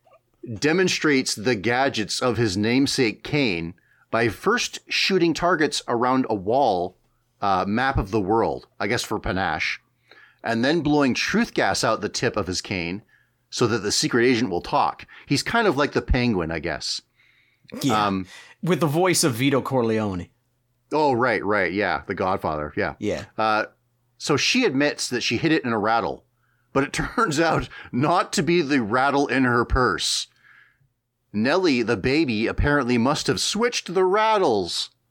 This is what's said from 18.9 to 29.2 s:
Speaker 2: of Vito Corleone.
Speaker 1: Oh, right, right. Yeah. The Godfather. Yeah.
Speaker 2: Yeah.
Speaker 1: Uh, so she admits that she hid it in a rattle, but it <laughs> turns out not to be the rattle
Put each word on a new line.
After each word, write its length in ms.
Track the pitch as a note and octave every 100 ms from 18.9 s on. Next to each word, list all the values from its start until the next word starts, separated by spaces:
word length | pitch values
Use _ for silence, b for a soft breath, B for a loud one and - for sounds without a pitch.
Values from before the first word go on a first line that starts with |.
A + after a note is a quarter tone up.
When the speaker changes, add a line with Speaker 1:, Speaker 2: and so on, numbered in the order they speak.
| D#3 F#3 E3+
Speaker 2:
of 120 | E3 A2
Vito 260 | C#3 C3+
Corleone. 680 | G2+ C3 A2+ A2 G#2+ F#2 - _ _ _ _ _ _
Speaker 1:
Oh, 220 | D3 D3+
right, 300 | A#2 B2 G#2
right. 280 | F#2+ G#2 F2
Yeah. 300 | F#2+ F#2+ D2 -
The 80 | F#2+
Godfather. 580 | F#2+ G2 F2+ D2+ D2+ -
Yeah. 200 | F2 -
Speaker 2:
Yeah. 260 | G#2 E2 - -
Speaker 1:
Uh, 280 | A2 G#2+ - _ _ _ _ -
so 200 | - C3+
she 280 | - B3 A#3
admits 420 | C3+ D3 - -
that 120 | A#2+
she 160 | - A2+
hid 140 | D#3+
it 120 | D#3+
in 80 | B2
a 80 | A2+
rattle, 460 | G#2 A#2 F2 C2+ _ _ _ _ _
but 100 | C3+
it 100 | C#3
<laughs> 0 |
turns 460 | - - - A3 C#3
out 300 | E3 D3 B2 B B
not 420 | A#2+ D3+ F3+ -
to 100 | -
be 180 | D#3 F3
the 200 | C#3 C#3+
rattle 460 | G#2 B2+ C#3 C#3+